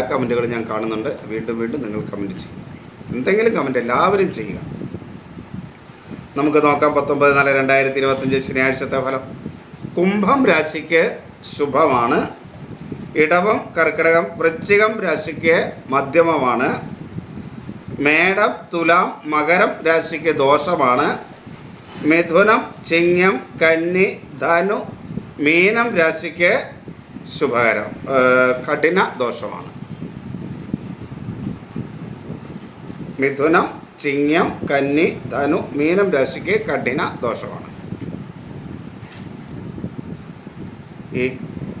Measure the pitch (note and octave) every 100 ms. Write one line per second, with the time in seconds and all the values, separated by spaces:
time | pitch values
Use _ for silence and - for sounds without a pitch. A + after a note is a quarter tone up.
0 | B2+ C3+ A#2+ A#2+ A#2+ A#2 A2+ G#2+ A2+ A2
1 | C#3 E3+ G2 A2 A2+ A2+ A2+ C#3+ A2 G#2+
2 | G#2+ G2+ G2 F#2 - - - - - -
3 | - A#2+ C3 G3+ A3+ F3+ C3+ B2+ A#2 B2+
4 | F3+ G3+ F#3 A#2 G#2 - - - - -
5 | - - - - - - - - - -
6 | - - - C#3+ D3 D3+ D3 D3 D3+ C#3+
7 | C#3+ C#3 C#3+ C#3+ C#3 C3+ C3 C3+ C3+ C3+
8 | C3+ C3+ C3+ C3+ - C3 C3+ C3 C3+ C3+
9 | C3 C3+ - - - - - - - -
10 | F#3 G#3 G3+ C4+ B3 D#3+ D3+ D#3+ - E3
11 | G#3+ - - - - - C#3+ C3 D#3+ B2
12 | A#2 E3 - - - - - - - -
13 | - D3+ D#3 F3 G3+ A#3+ - E3+ D#3 D#3+
14 | E3 E3 F#3+ - E3 D#3+ - G3+ G#3+ A3
15 | F#3 D3+ D#3+ D3+ D#3+ F3 - - - C3+
16 | C3+ D#3+ E3 D3+ B2+ A#2 C#3+ B3 - -
17 | - - - - - - - - - -
18 | C#3+ D#3 F3+ G3 A3 - - E3+ E3 F3
19 | A#3+ - D3+ D3+ D3+ F3+ A3+ - D#3+ E3
20 | D#3 D#3+ D#3+ D3 C#3 D3 F3+ E3 C3 B2
21 | D#3+ - - - - - - - - -
22 | D3+ E3 E3+ E3 G#3 A#3+ - - - E3
23 | F3 F3+ F#3 A#3+ - - D#3+ E3 E3+ F#3
24 | G3+ - - C3+ C#3 E3+ F#3+ A#3+ - -
25 | - - - - D3 E3 F#3+ A#3 A#3+ F#3+
26 | D#3+ D#3 E3+ D#3+ F3+ B3 - - - -
27 | - - - - C#3 A#2+ A#2 G#2 G#2 -
28 | - C3+ B2+ B2+ B2+ B2 D#3 D3 D#3 F3+
29 | A3 - A#2+ A2 G2+ F2+ - - - -
30 | - - - - - - - - - -
31 | - - - - - - - - - -
32 | - - - - - - - - - -
33 | - - C3+ C3+ D3+ F3+ - - - -
34 | D3 C#3 D3 E3 A3+ - - C#3+ C#3 D3
35 | G3 - A#2+ A#2+ C#3+ F3+ - C#3+ D3+ F3+
36 | G3 C#3+ B2+ - F3 G#3+ - C3+ A#2 C#3+
37 | F#3 - A#2+ A2+ A2+ G2 - - - -
38 | - - - - - - - - - -
39 | - - - - - - - - - -
40 | - - - - - - - - - -
41 | - B2+ B2+ - - - - -